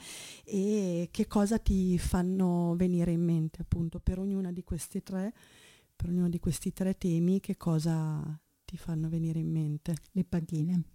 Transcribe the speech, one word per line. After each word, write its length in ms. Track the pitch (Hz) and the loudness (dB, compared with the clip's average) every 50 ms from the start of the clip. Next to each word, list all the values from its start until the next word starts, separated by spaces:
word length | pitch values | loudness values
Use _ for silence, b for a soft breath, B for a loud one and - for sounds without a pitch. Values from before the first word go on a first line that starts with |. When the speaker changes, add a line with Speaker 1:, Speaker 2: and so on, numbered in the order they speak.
| B B B B B B B B B | B B B B B B B B B
Speaker 1:
e 640 | - 208 196 190 208 214 208 190 180 175 170 175 - | -4 -2 0 0 2 2 2 0 0 0 -2 -2 -2
che 140 | - - 214 - | -2 -2 0 2
cosa 300 | - 208 202 202 226 220 | 4 4 4 4 2 2
ti 400 | - - 202 190 185 185 180 165 | 2 2 4 4 4 4 2 2
fanno 760 | - - - 180 175 185 190 190 185 180 175 175 175 170 170 | 2 2 2 2 2 2 2 2 2 4 4 2 2 2 2
venire 360 | 175 185 180 180 170 170 170 | 2 2 2 2 2 2 2
in 100 | 170 170 | 2 2
mente, 400 | 175 170 170 160 160 156 - - | 2 2 2 2 0 -2 -4 -8
appunto, 380 | 170 - - 170 170 160 - 175 | -6 -4 -2 -2 -2 -4 -6 -4
per 180 | - - 185 185 | -2 -2 -2 0
ognuna 320 | 190 202 196 190 190 180 | -2 -2 -2 -2 -2 -4
di 140 | 175 180 - | -6 -8 -8
queste 380 | - 180 151 - - - 190 | -8 -8 -8 -8 -8 -8 -8
tre, 300 | - - 190 185 190 226 b b b b b b b b b b b b _ | -8 -6 -6 -4 -4 -6 b b b b b b b b b b b b _
per 140 | - - 175 | -6 -4 0
ognuno 200 | 175 180 180 175 | 0 2 2 0
di 120 | 170 170 | 0 0
questi 320 | - 180 139 - - 190 | -2 -2 -2 -2 -4 -6
tre 240 | - - 190 185 196 - | -4 0 0 0 0 0
temi, 420 | - 180 165 165 175 180 190 196 | 0 0 2 4 4 4 2 2
che 160 | - - 190 | 0 -4 -6
cosa 840 | - - 170 160 156 156 170 160 160 156 156 156 151 147 156 151 156 - _ _ _ _ - | -4 0 0 2 2 2 2 0 0 0 -2 -2 -4 -4 -6 -8 -10 -14 _ _ _ _ -12
ti 60 | 180 | -12
fanno 320 | 165 - 175 165 156 160 160 | -10 -6 -4 -4 -2 -2 -2
venire 320 | 165 160 165 160 160 165 | -2 -2 -2 -2 -2 -2
in 100 | 160 160 | -2 -2
mente? 460 | 160 160 156 151 147 151 - 175 160 - - - | -2 -2 -2 -2 -4 -4 -4 -4 -6 -6 -8 -4
Speaker 2:
Le 100 | - 190 | -2 -2
panchine. 600 | 175 - - 170 160 - 165 156 151 175 180 175 156 - | -2 0 -2 -2 -2 -2 -2 0 0 2 2 0 -2 -2